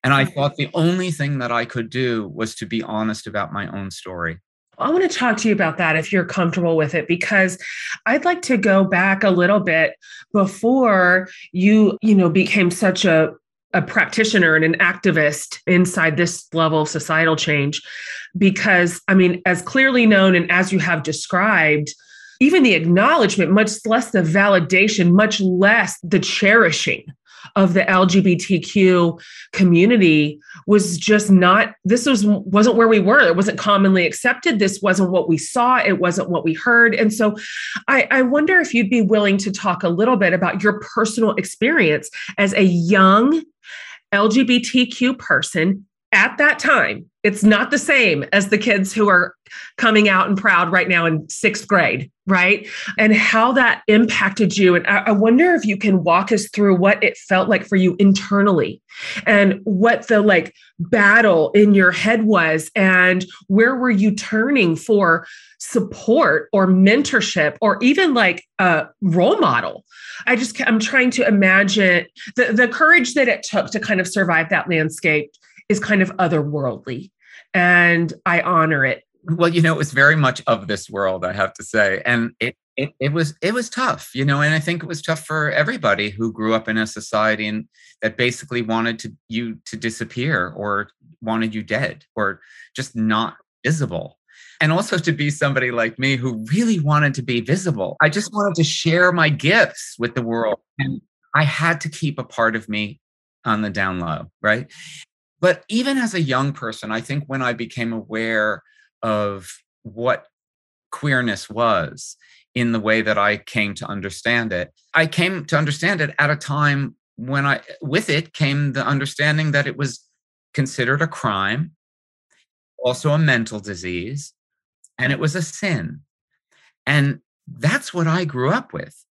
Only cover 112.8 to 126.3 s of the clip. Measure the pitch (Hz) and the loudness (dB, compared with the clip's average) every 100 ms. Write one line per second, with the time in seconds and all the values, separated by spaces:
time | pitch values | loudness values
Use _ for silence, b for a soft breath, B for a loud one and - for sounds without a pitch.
112.8 | 107 110 107 101 101 104 - 113 104 98 | 0 0 0 0 0 -2 -6 -6 -6 -8
113.8 | - 101 95 - 117 120 113 90 87 _ | -12 -10 -10 -8 -4 -2 -2 -6 -8 _
114.8 | _ 160 160 165 175 185 147 151 151 147 | _ -2 -2 -2 -4 -4 -4 -2 -2 -4
115.8 | 170 190 147 - 147 151 - 147 147 139 | -4 -4 -6 -2 -2 -4 -6 -2 -2 -2
116.8 | 139 - _ - 123 139 139 135 - - | -6 -10 _ -16 -8 -4 -2 -4 -8 -14
117.8 | 143 165 220 147 165 - 143 143 143 135 | -4 -4 -2 -4 -6 -6 -4 -2 -4 -4
118.8 | 120 139 143 - 147 151 156 147 139 - | -4 -4 -4 -4 -2 -2 -2 -2 -4 -6
119.8 | 139 - _ _ _ _ _ - 135 - | -8 -8 _ _ _ _ _ -6 -6 -4
120.8 | 123 139 160 - 117 98 95 120 160 _ | -4 -2 -4 -6 -6 -2 -2 -4 -6 _
121.8 | _ _ _ _ _ _ _ _ _ - | _ _ _ _ _ _ _ _ _ -6
122.8 | 123 127 151 151 156 123 110 110 98 90 | -6 -2 -2 0 2 0 -2 -10 -12 -12
123.8 | 90 90 98 143 - _ _ _ _ _ | -8 -8 -8 -12 -14 _ _ _ _ _
124.8 | _ - 127 139 156 175 160 - 202 147 | _ -8 -4 -2 -4 -4 -8 -6 -6 -4
125.8 | 80 76 _ _ _ | -6 -12 _ _ _